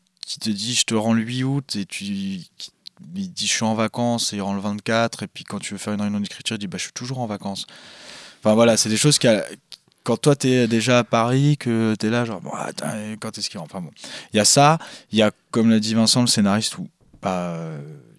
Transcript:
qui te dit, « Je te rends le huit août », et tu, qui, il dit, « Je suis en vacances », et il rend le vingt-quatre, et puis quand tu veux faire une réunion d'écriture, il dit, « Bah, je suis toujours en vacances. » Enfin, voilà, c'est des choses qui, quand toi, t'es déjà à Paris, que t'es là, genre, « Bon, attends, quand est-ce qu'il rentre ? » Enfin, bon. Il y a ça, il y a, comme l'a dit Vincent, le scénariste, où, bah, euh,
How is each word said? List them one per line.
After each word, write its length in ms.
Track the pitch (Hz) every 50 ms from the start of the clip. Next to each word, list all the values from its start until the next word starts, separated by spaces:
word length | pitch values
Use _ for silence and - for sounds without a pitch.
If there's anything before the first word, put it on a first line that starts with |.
| _ _ _ - -
qui 140 | - - -
te 120 | - 110
dit, « 240 | 104 98 110 120 120
Je 80 | - -
te 100 | - 117
rends 180 | 110 107 113 113
le 80 | 113
huit 200 | 110 117 123 127
août », 320 | 127 131 139 139 139 - -
et 100 | 104 98
tu, 180 | - - - 98
qui, 640 | 101 101 98 98 98 98 90 80 - _ - - - _ _ - - _ - - 151 175
il 160 | 190 - -
dit, « 140 | 151 - - 151
Je 40 |
suis 120 | - - 113
en 100 | 110 110
vacances », 580 | 110 113 107 - 120 120 120 120 113 - -
et 40 | 104
il 60 | 101
rend 120 | 95 98 98
le 60 | 98
vingt-quatre, 640 | 98 104 104 104 - - 113 113 117 117 - - 107
et 20 |
puis 160 | - - -
quand 160 | - - 107 101
tu 160 | - - 101
veux 40 | 98
faire 140 | - 107 104
une 60 | 101
réunion 180 | 104 104 104 104
d'écriture, 340 | 101 92 - - - - 113
il 60 | 104
dit, « 60 | 104 92
Bah, 100 | 82 90
je 60 | -
suis 80 | -
toujours 260 | - - 123 123 135 127
en 80 | 123
vacances. » 400 | 107 104 95 - 101 98 - - - - - - - - - - - - - - - - _ -
Enfin, 100 | 107 107
voilà, 220 | 113 117 117 110
c'est 140 | - - 110
des 60 | 107
choses 220 | 107 - 151 143 -
qui, 80 | - 120 110 98 71 - 95 - _ - - - _ _ _ _ -
quand 120 | - 117 -
toi, 180 | - 151 143
t'es 320 | - - 131 127 127 120 113
déjà 320 | 117 113 107 131 123 123
à 40 | 117
Paris, 520 | - - 113 113 120 127 135 143 147 147
que 400 | - - 120 117 113 113 110 110 -
t'es 120 | 107 107
là, 140 | 117 120 120
genre, « 160 | 113 104 87
Bon, 100 | - -
attends, 340 | - - - - - - - 76 - 110 104 107 110 104
quand 180 | - 110 - 107
est-ce 120 | 98 -
qu'il 80 | - 101
rentre ? » 160 | 80 76 -
Enfin, 80 | 95 85
bon. 60 | 73 - - - - - - - -
Il 40 | -
y 40 | 107
a 40 | 104
ça, 340 | - - 143 143 147 160 165 - - - - - -
il 80 | 104 107
y 40 |
a, 100 | 107 104 - _ _ _
comme 180 | - 120 110 113
l'a 100 | 113 110
dit 140 | 107 110 110
Vincent, 260 | 113 110 110 - 127
le 80 | 123 120
scénariste, 500 | - 113 101 98 101 110 110 - - -
où, 100 | 85 - _ _ _ _ _ -
bah, 260 | - 101 92 90 90 87
euh, 320 | 85 82 82 80 80 73 71 76 76 69 60 55 53